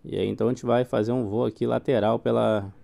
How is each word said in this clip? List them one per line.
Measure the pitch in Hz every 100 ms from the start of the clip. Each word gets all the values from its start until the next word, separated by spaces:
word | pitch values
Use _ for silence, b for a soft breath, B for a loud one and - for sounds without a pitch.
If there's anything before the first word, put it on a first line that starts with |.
| -
E | 98
aí | 101
então | 104 113
a |
gente | 127 123
vai | 120 123
fazer | 123 107
um | 127 107
voo | 107 123
aqui | - 120
lateral | 120 - 123 104 117
pela | 117 117 113 107 98 -